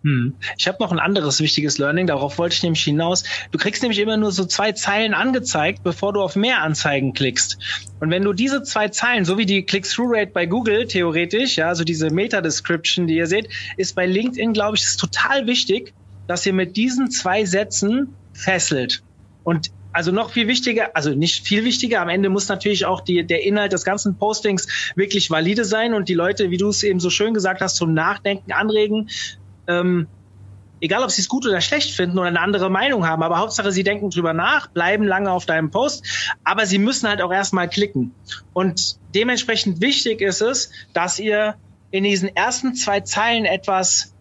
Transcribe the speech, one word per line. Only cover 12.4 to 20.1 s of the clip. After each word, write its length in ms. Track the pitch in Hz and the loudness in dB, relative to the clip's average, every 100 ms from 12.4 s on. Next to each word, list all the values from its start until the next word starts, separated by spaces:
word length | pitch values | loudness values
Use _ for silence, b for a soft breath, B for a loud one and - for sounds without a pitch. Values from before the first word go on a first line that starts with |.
| 165 151 - 170 - - 170 | 0 -4 -2 -2 0 0 2
die 80 | 160 | 2
ihr 100 | 165 | 2
seht, 220 | 196 214 B B B | 0 -2 B B B
ist 200 | 185 - | -4 -2
bei 100 | 180 | 0
LinkedIn, 460 | 190 247 254 220 | 2 0 -2 0
glaub 240 | 214 208 214 | 0 0 0
ich, 60 | |
ist 180 | - - | 0 -2
total 480 | 175 - - 277 233 | -2 -2 0 2 2
wichtig, 460 | 247 - 208 - - - - - | 0 0 -2 -2 -20 -20 -16 -6
dass 180 | 175 196 | -2 0
ihr 60 | |
mit 240 | 185 180 202 | 0 0 0
diesen 340 | 247 254 254 | 0 0 0
zwei 340 | - 180 202 | -2 0 0
Sätzen 680 | 202 185 208 - 202 247 277 - - | 2 0 0 0 0 0 -2 -6 -20
fesselt. 680 | - - 185 - 139 123 - - - - - | -6 0 0 0 0 -2 -4 -8 -20 -20 -8
Und 300 | - 165 - - - | -2 -2 -2 -12 -4
also 160 | 170 170 | -2 0